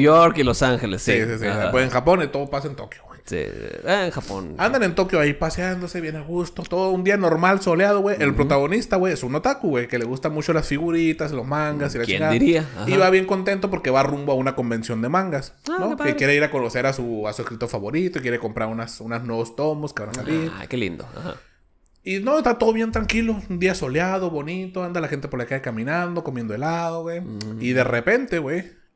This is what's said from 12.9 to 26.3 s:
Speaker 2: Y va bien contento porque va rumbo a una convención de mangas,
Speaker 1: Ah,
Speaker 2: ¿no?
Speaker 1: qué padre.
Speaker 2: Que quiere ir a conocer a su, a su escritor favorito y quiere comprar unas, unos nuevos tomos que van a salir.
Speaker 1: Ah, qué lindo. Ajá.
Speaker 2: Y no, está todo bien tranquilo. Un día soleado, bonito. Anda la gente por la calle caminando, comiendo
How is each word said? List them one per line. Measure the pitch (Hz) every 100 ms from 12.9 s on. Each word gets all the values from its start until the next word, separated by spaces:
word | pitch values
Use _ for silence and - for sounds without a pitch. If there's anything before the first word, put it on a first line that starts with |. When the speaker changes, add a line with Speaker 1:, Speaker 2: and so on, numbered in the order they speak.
Speaker 2:
Y | 196
va | 185
bien | 190
contento | 185 190 185 196 196
porque | 185 -
va | 131
rumbo | 139 143 143
a |
una | 131 131 135
convención | 120 117 113 113
de | 117
mangas, | 175 190 143 - - -
Speaker 1:
Ah, | 359
Speaker 2:
¿no? | 370
Speaker 1:
qué | 294
padre. | 294
Speaker 2:
Que | -
quiere | 139
ir | 143
a | 147
conocer | 139 117 123 123
a |
su, | 135 120 113 107
a |
su | 104
escritor | 113 113 117
favorito | 113 101 151 180 165
y |
quiere | 127 120
comprar | 113 107 110
unas, | 113 117 -
unos | 113 117
nuevos | 123 113 117
tomos | - 151 151 147
que | -
van | 107
a |
salir. | 123 127 160 160 160
Speaker 1:
Ah, | -
qué | 123
lindo. | 98 85 - -
Ajá. | 170 - - _ _ _ _ _ -
Speaker 2:
Y | 190
no, | 220 302
está | 247 226
todo | 226
bien | 220 226
tranquilo. | 220 214 220 226 214 -
Un | 180
día | 185
soleado, | 180 135 143 185 190 180
bonito. | 156 147 185 185 185
Anda | 180 175
la | 151
gente | 143 139
por | 127
la | 117
calle | 135
caminando, | 131 110 123 165 175 170
comiendo | 160